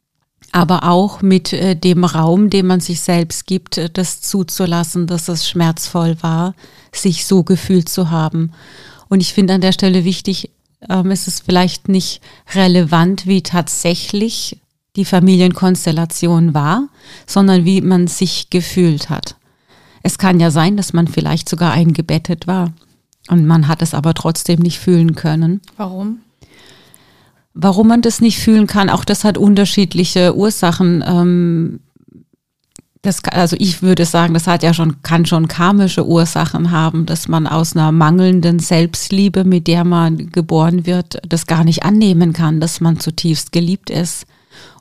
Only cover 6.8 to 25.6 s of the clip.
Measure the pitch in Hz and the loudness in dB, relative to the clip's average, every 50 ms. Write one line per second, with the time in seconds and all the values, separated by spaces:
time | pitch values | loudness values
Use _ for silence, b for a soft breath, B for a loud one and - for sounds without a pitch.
6.8 | b b b - - 196 160 165 - - 196 190 160 - 190 165 - - 190 180 | b b b -4 -2 -2 -2 -2 -2 0 2 2 2 2 0 -2 0 0 0 0
7.8 | 165 - - - 180 156 165 165 156 156 - 160 165 160 165 B B B B B | 0 -2 -4 -4 -2 -2 -2 -2 -2 -2 -2 -4 -4 -6 -8 B B B B B
8.8 | B B B B B B 196 196 175 - - - 196 185 190 190 180 190 185 - | B B B B B B 0 0 0 0 0 0 2 2 2 2 2 0 0 2
9.8 | 202 190 185 185 170 185 180 - - - 190 - - - _ _ _ _ _ _ | 2 2 2 2 0 0 -2 -4 -4 -6 -6 -6 -8 -14 _ _ _ _ _ _
10.8 | - - 180 190 180 190 196 180 - - - - - - 180 180 180 180 - - | -8 -4 -2 -2 0 0 -2 -2 -4 -8 -8 -8 -4 0 2 2 2 2 -2 -6
11.8 | - - 190 185 175 - - B B B B B B - - 190 190 180 175 180 | -4 -2 -2 -2 -2 -4 -10 B B B B B B -6 -2 0 2 4 4 4
12.8 | 170 143 170 165 165 180 196 185 - 185 196 185 160 - - 175 165 - - - | 2 2 2 2 2 2 0 -2 -2 0 0 0 0 -2 -4 -4 -4 -4 -6 -4
13.8 | - 170 175 - - - - 202 214 233 226 - - - - - _ _ _ _ | -2 -2 -2 -2 -6 -6 -4 -4 -4 -4 -4 -8 -10 -10 -12 -16 _ _ _ _
14.8 | _ _ _ 196 190 - - 180 175 190 190 180 180 180 175 - 190 185 185 170 | _ _ _ -4 -2 0 2 4 4 4 4 4 4 2 2 0 0 0 0 0
15.8 | - 170 160 160 170 165 - - - 170 175 165 170 170 143 151 143 147 180 240 | -2 -2 -2 -2 -4 -4 -4 -4 -2 0 2 2 2 2 0 0 0 0 -2 -2
16.8 | 285 285 B B B B B B B - - 196 196 196 190 185 170 180 190 190 | -4 -6 B B B B B B B -4 0 2 4 4 4 4 4 2 2 2
17.8 | - 185 185 175 180 170 - - 190 170 - - - - - 180 165 - - 185 | 2 2 2 2 0 0 -2 -4 -4 -4 -4 -8 -8 -4 -4 -4 -4 -2 -2 0
18.8 | 180 165 151 147 - - - - - - - _ b b b b b b b b | 2 2 2 -2 -4 -6 -8 -8 -8 -12 -16 _ b b b b b b b b
19.8 | b b b b b 180 - - - 190 185 175 165 170 139 165 160 185 208 202 | b b b b b -8 -4 0 0 2 4 4 4 2 2 2 0 0 0 -2
20.8 | 185 - - 170 170 160 - 160 151 151 151 165 - - - 160 175 165 120 160 | -4 -2 0 0 0 0 -2 -4 -4 -2 -4 -4 -4 -6 -4 -2 -2 0 2 2
21.8 | 170 170 151 - 165 - 156 165 165 - 175 165 - 175 185 190 175 165 160 - | 2 2 2 0 -2 -2 -4 -4 -4 -6 -8 -6 -4 -4 -4 -2 -4 -4 -6 -10
22.8 | _ _ _ _ _ _ _ _ _ - 180 175 156 156 165 165 151 139 165 - | _ _ _ _ _ _ _ _ _ 0 2 2 4 4 4 4 4 2 0 0
23.8 | 165 156 - 143 143 165 165 - - 165 165 - - - 175 160 170 175 156 - | -2 -2 -2 -2 -2 -2 -2 0 -2 -4 -4 -4 -2 -2 0 2 0 0 -2 -2
24.8 | - 185 180 170 165 165 156 - - 165 156 160 165 165 180 202 | 0 2 4 4 4 2 0 0 -2 -2 0 0 0 0 -2 -2